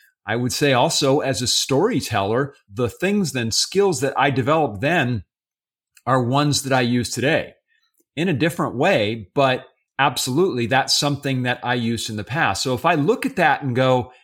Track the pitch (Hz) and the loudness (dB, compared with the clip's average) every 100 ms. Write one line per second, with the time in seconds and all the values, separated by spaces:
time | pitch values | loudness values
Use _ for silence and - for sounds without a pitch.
0 | _ _ 98 117 123 - 143 123 156 - | _ _ -6 -2 -2 0 2 4 2 2
1 | 139 143 135 120 120 - - 135 214 202 | 2 2 0 -2 -2 -2 0 2 2 0
2 | - 110 98 117 139 - _ 101 117 - | -2 -2 0 0 -2 -8 _ -4 -4 -2
3 | 185 208 160 127 113 - - 190 202 131 | -2 0 0 -2 -2 -2 -2 0 0 0
4 | 135 - 143 131 123 160 143 101 135 175 | -2 0 0 2 0 0 0 -2 -2 0
5 | 123 117 - _ _ _ _ _ _ _ | 0 -4 -8 _ _ _ _ _ _ _
6 | - 131 120 139 147 135 131 127 123 123 | 0 2 2 2 2 0 0 0 2 0
7 | 113 - 131 160 - _ _ _ _ _ | -2 -2 0 0 -2 _ _ _ _ _
8 | _ - 185 127 160 - 135 113 175 151 | _ -4 -2 0 -2 -2 -4 0 2 2
9 | 104 117 98 143 135 127 - _ _ - | 0 -4 -6 0 2 0 -6 _ _ 0
10 | 135 127 131 135 185 120 113 131 131 - | 0 0 -4 0 0 0 0 0 0 0
11 | 147 139 139 131 123 123 120 127 117 113 | 0 -2 -4 -2 -2 -4 -2 -2 -2 -4
12 | - 107 101 151 131 95 135 123 165 165 | -6 -8 -6 -2 0 0 -2 0 2 2
13 | 151 262 262 190 160 135 135 120 131 127 | 2 0 -2 0 2 2 0 2 4 2
14 | - - | 0 -12